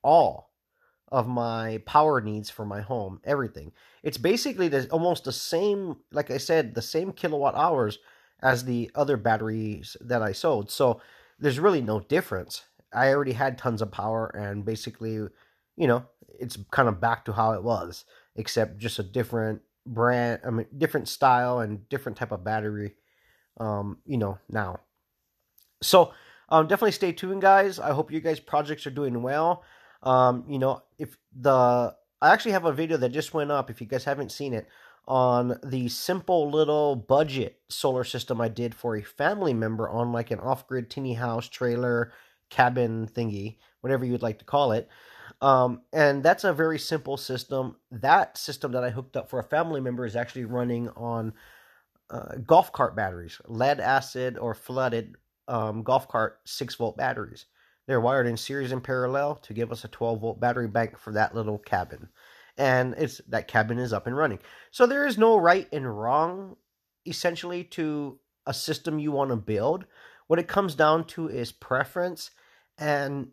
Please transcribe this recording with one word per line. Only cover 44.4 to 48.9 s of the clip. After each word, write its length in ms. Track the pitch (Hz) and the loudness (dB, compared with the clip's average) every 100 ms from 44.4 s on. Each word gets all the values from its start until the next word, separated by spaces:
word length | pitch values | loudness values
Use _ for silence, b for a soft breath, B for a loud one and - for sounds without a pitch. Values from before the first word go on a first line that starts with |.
call 260 | - 143 135 | -2 0 2
it. 180 | 110 - B B B B - | 0 -4 B B B B 0
Um, 420 | 135 131 123 120 - | 4 6 4 0 -4
and 300 | 156 147 139 | 4 4 6
that's 220 | 156 190 | 4 4
a 80 | 196 | 2
very 260 | 151 160 156 | 2 0 0
simple 380 | - 156 131 135 | -4 -4 -4 -8
system. 600 | - 127 - 135 127 - _ | -6 -8 -4 -4 -4 -8 _
That 480 | 117 131 185 - - | -2 4 6 4 -6
system 320 | - 120 139 | -10 -6 -4
that 120 | 123 | -2
I 60 | 123 | -2